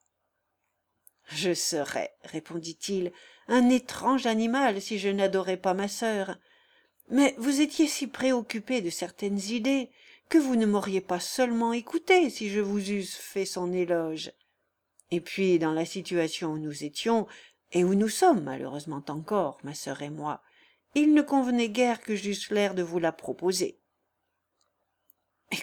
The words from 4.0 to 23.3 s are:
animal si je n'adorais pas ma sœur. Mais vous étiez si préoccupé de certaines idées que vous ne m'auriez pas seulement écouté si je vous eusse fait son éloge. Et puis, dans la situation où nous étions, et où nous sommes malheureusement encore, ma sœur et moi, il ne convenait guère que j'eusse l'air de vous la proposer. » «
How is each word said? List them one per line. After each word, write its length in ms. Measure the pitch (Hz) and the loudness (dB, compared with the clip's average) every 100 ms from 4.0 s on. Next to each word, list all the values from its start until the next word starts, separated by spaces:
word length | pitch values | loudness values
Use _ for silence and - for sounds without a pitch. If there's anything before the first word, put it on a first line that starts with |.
| 233 269 240 | 0 2 2
animal 520 | 220 226 262 269 196 | 0 0 2 2 0
si 200 | 196 208 | -4 -2
je 100 | 196 | -2
n'adorais 480 | 196 196 190 185 185 | 2 2 2 0 -2
pas 160 | 190 | 0
ma 140 | 185 202 | 0 -2
sœur. 500 | - 226 208 190 175 _ _ _ _ _ _ - | -2 -2 -2 -4 -8 _ _ _ _ _ _ -2
Mais 240 | 254 285 - | 2 4 2
vous 200 | 247 277 | 0 2
étiez 280 | 302 - 302 | 2 2 2
si 180 | - 277 | 0 -6
préoccupé 760 | - 254 247 220 226 214 254 | 0 2 2 -2 -8 -4 -2
de 100 | 170 | -2
certaines 480 | - 175 - 202 202 196 | -6 -8 -6 -4 -2 -2
idées 400 | 240 240 277 247 _ - - _ | -2 0 0 -2 _ -20 -20 _
que 80 | 330 | 2
vous 180 | 269 240 | 4 2
ne 120 | 214 | 4
m'auriez 340 | 202 196 190 | 2 0 -4
pas 180 | 185 175 | -2 -4
seulement 540 | - - 247 226 233 | -2 0 0 2 0
écouté 560 | 233 - 339 - 370 285 | -2 -4 -4 4 4 4
si 200 | - 208 | -2 -2
je 120 | 208 | -2
vous 300 | 196 202 196 | 0 -2 -2
eusse 240 | 202 180 - | -4 -4 -12
fait 300 | - 196 190 | -8 -6 -4
son 280 | 190 180 | -4 -2
éloge. 580 | 180 175 170 160 156 160 - _ _ _ _ _ _ _ | -2 0 0 0 -6 -10 -16 _ _ _ _ _ _ _
Et 100 | 175 | -4
puis, 400 | - - 190 170 | -4 -2 2 4
dans 140 | 160 | 2
la 120 | 160 170 | 0 -2
situation 680 | 190 - 175 160 - 165 | -6 -2 0 0 -2 -6
où 60 | 156 | -4
nous 240 | 151 147 | -6 -8
étions, 440 | 147 - 233 226 185 - - _ _ | -10 -4 0 0 0 -10 -20 _ _
et 120 | 175 | 0
où 120 | 180 196 | 4 4
nous 140 | 214 | 2
sommes 340 | - 370 226 | 4 4 4
malheureusement 600 | 139 131 135 143 156 143 139 | 0 -6 -8 -8 -8 -8 -6
encore, 480 | 151 156 208 151 - | -8 -2 0 0 -4
ma 100 | 143 | -12
sœur 300 | 143 143 135 | -10 -10 -8
et 60 | 147 | -8
moi, 320 | 151 151 135 _ _ _ _ _ 294 | -8 -8 -8 _ _ _ _ _ 2
il 180 | 302 | 6
ne 80 | 302 | 6
convenait 480 | 285 269 254 240 226 | 6 2 2 0 0
guère 320 | 220 247 226 | 2 2 0
que 140 | - 202 | -4 -4
j'eusse 340 | 196 196 - | -4 -6 -2
l'air 260 | 208 202 185 | 0 2 0
de 60 | |
vous 180 | 170 175 | -2 0
la 120 | 165 | 0
proposer. » « 680 | 160 - | -2 -8